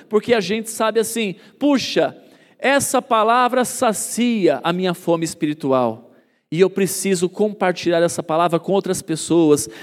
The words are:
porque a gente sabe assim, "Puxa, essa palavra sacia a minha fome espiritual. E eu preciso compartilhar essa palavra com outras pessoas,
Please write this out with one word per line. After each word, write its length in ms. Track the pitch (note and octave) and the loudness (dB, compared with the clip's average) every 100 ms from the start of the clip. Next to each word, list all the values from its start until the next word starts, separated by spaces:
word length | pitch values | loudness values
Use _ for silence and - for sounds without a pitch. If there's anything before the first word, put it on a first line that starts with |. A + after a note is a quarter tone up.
| - | -4
porque 260 | G#3+ G#3+ | -2 0
a 60 | A#3 | 0
gente 300 | F3 A3 A3 | 0 -4 -6
sabe 280 | - A3 G#3+ | -4 -2 0
assim, 380 | A3 A#3 G#3+ E3+ - - | -2 -2 -4 -6 -16 -4
"Puxa, 600 | C#4+ C#4 - - D#3+ - - - _ _ | 2 2 0 0 0 -2 -20 -20 _ _
essa 420 | B3 C#4 - C4 | 0 0 2 -2
palavra 640 | - A3 G#3+ A#3+ B3 B3+ | 0 2 4 2 2 0
sacia 960 | A#3+ - B3+ G3+ - - A#3+ A3+ E3+ C3+ | -2 -2 -2 -2 -4 -2 0 2 2 2
a 100 | D#3 | 0
minha 200 | F3+ F#3 | -2 -2
fome 300 | E3+ - E3 | -2 -2 -2
espiritual. 880 | E3 - D#3 D3+ C#3+ C3 A#2+ A2 - _ _ _ _ | -2 -4 -4 -4 0 2 0 -2 -12 _ _ _ _
E 120 | D#3+ | 0
eu 80 | F#3 | 0
preciso 600 | F#3+ F#3+ - G3 F#3+ F3 | 2 -2 -2 -2 0 -2
compartilhar 720 | - G#3+ G#3 F#3 F3+ F3 E3+ | -2 -4 0 -2 -2 0 2
essa 220 | E3+ - | 0 -2
palavra 360 | D#3 D#3+ E3+ E3 | -2 0 0 0
com 120 | D#3+ | 0
outras 300 | G3 F#3 F3+ | -2 0 -4
pessoas, 680 | - D#3+ - E3 D#3+ D3 - - | -6 -6 0 2 4 4 0 -12